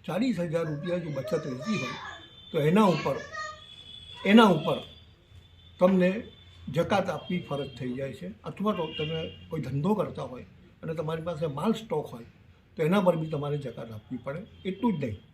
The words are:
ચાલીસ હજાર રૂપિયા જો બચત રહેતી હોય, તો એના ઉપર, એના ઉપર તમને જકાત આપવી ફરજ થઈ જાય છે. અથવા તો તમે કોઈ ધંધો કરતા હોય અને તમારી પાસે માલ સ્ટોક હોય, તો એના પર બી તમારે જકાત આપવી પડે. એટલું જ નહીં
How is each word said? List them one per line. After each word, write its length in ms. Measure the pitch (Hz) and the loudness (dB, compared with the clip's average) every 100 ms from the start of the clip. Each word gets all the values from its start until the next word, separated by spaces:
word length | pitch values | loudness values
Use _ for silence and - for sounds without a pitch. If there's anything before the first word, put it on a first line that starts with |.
| - | -4
ચાલીસ 340 | 175 262 175 | -2 0 0
હજાર 260 | 175 165 160 | 0 0 -2
રૂપિયા 320 | 147 175 175 | -4 -2 -2
જો 120 | 160 | -2
બચત 240 | 135 131 | -6 -2
રહેતી 440 | 160 147 127 220 190 | -2 -2 -6 -4 -2
હોય, 440 | 123 - - - - - - | -4 -8 -10 -14 -20 -20 -6
તો 80 | 165 | 2
એના 240 | 147 190 | 4 6
ઉપર, 320 | 208 156 151 135 - - - - - - - - - - 190 | 6 4 0 -4 -6 -8 -10 -10 -18 -20 -20 -18 -18 -4 8
એના 180 | 220 | 10
ઉપર 400 | 220 160 160 120 - - - - _ - - - - - | 10 6 0 -4 -6 -20 -20 -20 _ -20 -20 -20 -20 4
તમને 480 | 180 190 180 202 - - - - - | 6 6 4 2 -8 -18 -20 -16 -6
જકાત 400 | 147 170 202 180 | -2 2 2 2
આપવી 300 | 151 - 180 | -6 -4 -6
ફરજ 380 | - 143 127 - | -4 -6 -6 -8
થઈ 160 | 127 | -6
જાય 200 | 127 135 | -6 -6
છે. 280 | - 180 220 | -8 -12 -12
અથવા 320 | 165 - 208 | -12 -4 -2
તો 120 | 185 156 | -2 -4
તમે 600 | - 156 160 175 - - | -4 -4 -4 -6 -12 -10
કોઈ 120 | 156 | -8
ધંધો 320 | 127 139 170 | -4 0 2
કરતા 300 | 208 156 - | 2 0 -6
હોય 220 | 135 123 110 - - - | -10 -12 -16 -20 -20 -12
અને 100 | 160 | -8
તમારી 280 | 160 156 160 | -6 -4 -4
પાસે 240 | 160 156 165 | -6 -4 -4
માલ 280 | 139 202 | -2 0
સ્ટોક 340 | 220 - 156 - | -2 -2 -4 -4
હોય, 180 | 123 120 - - - _ - | -12 -16 -20 -20 -20 _ -2
તો 80 | |
એના 180 | 156 202 | 2 4
પર 140 | 180 160 | 4 2
બી 120 | 156 | -2
તમારે 300 | 151 143 143 | -4 -2 -4
જકાત 340 | 131 120 117 | -6 -10 -12
આપવી 260 | 110 - 127 | -12 -10 -8
પડે. 280 | 139 156 220 - 190 | -8 -10 -12 -10 -8
એટલું 340 | 185 247 165 | 0 0 0
જ 40 | |
નહીં 120 | 131 98 - | -4 -6 -12